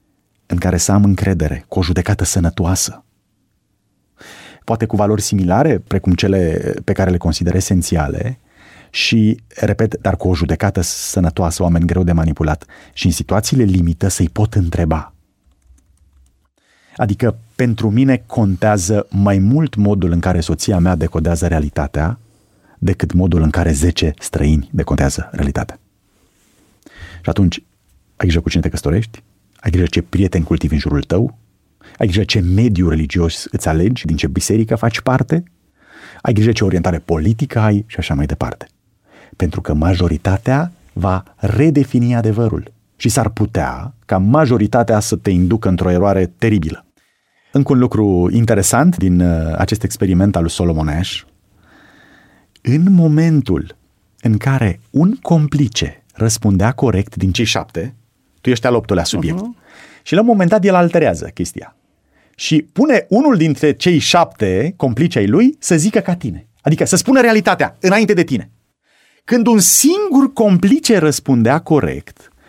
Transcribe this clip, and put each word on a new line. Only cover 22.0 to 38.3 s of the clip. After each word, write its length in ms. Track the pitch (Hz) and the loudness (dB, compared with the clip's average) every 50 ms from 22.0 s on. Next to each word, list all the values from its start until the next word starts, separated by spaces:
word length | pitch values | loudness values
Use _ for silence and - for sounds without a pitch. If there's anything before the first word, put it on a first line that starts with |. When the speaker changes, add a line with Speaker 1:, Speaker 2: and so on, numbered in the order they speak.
| 78 92 117 - _ _ _ _ _ _ _ _ _ _ _ - | -4 -4 -4 -8 _ _ _ _ _ _ _ _ _ _ _ -4
Speaker 1:
decât 340 | - - 92 - - - | -2 -2 -2 -2 -4 0
modul 300 | - 87 95 85 87 80 | 0 0 2 2 2 2
în 80 | 80 76 | 2 0
care 220 | - 90 85 85 | 0 0 0 0
zece 420 | 76 67 80 85 - - 90 78 - - | 0 0 0 0 0 0 -2 -4 -4 -6
străini 500 | - - - - 71 76 78 73 67 - | -12 -8 -4 -2 0 0 0 0 -2 -4
decodează 560 | - 82 71 - 71 - 69 67 - - - - | -4 -4 -2 -2 -2 0 0 -2 -2 -6 -10 -10
realitatea. 460 | - - 71 69 - - 110 - - - _ _ _ _ _ _ _ _ _ _ _ _ _ _ _ _ _ _ _ _ _ - - - - - - - | -6 -4 -4 -4 -4 -6 -8 -8 -12 -20 _ _ _ _ _ _ _ _ _ _ _ _ _ _ _ _ _ _ _ _ _ -20 -20 -20 -20 -20 -20 -8
Și 80 | - - | -6 -4
atunci, 260 | 80 - 98 85 - | 0 2 0 0 0
ai 80 | - _ _ _ _ _ _ _ _ _ _ _ | -4 _ _ _ _ _ _ _ _ _ _ _
grijă 240 | - - 87 78 82 | -4 -2 0 0 0
cu 80 | - - | -2 0
cine 140 | - 85 | -2 -2
te 60 | - 78 | -2 -2
căsătorești, 540 | 85 82 - 71 85 113 113 - - - _ _ _ _ _ _ _ _ | -4 -4 -4 -2 -2 -2 -2 -6 -12 -20 _ _ _ _ _ _ _ _
ai 100 | - - | -4 -2
grijă 160 | 85 90 87 | 0 0 0
ce 160 | 85 - - | 0 0 -4
prieteni 420 | - - - 90 98 90 - 85 80 | -4 -2 -2 0 0 0 0 -2 -2
cultivi 280 | - 80 - - 71 | 0 -2 -2 -2 -2
în 80 | 78 71 | -2 -2
jurul 220 | - 76 73 69 | -2 -2 -2 -2
tău, 360 | - - 85 98 120 - - _ _ _ _ _ _ _ _ _ _ - - - | -2 -2 -2 -2 -2 -2 -6 _ _ _ _ _ _ _ _ _ _ -20 -18 -10
ai 80 | 117 | -8
grijă 180 | 98 87 107 95 | -4 -2 -2 -2
ce 160 | - - 107 | 0 -2 -2
mediu 480 | 85 87 92 104 120 120 98 85 90 80 | 0 2 2 2 2 2 2 2 0 0
religios 580 | 80 80 78 69 - 87 85 82 - - - - | 0 0 -2 -2 -2 -2 -2 -2 -2 -6 -12 -10
îți 180 | - - - 82 | -10 -4 -4 -2
alegi, 380 | 78 80 90 117 127 - - | 0 0 0 0 -2 -4 -4
din 100 | 78 80 | -4 -4
ce 100 | 76 - | -2 -2
biserică 500 | 69 67 92 - - 101 110 113 - - | -4 -4 -4 -2 0 0 0 0 -2 -2
faci 240 | - 113 117 - - | -2 -2 -2 -4 -2
parte, 420 | - 135 127 127 - - 160 175 175 - _ _ _ _ _ _ _ _ - - - - - - | -2 0 0 0 0 -2 -2 -4 -4 -8 _ _ _ _ _ _ _ _ -20 -20 -20 -20 -20 -6
ai 100 | - 120 | -2 0
grijă 200 | 107 104 107 120 | 2 2 2 2
ce 120 | 107 - 107 | 2 2 0
orientare 340 | 95 92 87 82 92 85 78 | 0 0 0 0 0 -2 -4
politică 600 | - - 85 78 78 107 110 - 151 - - 117 | -2 -2 -2 0 0 0 0 0 -4 -4 -2 0
ai 260 | 110 107 104 101 104 | 2 2 2 0 -2
și 100 | - - - | -6 -8 -8
așa 160 | 82 - 78 | -4 -4 -2
mai 120 | 69 73 | -2 -2
departe. 400 | 69 | -2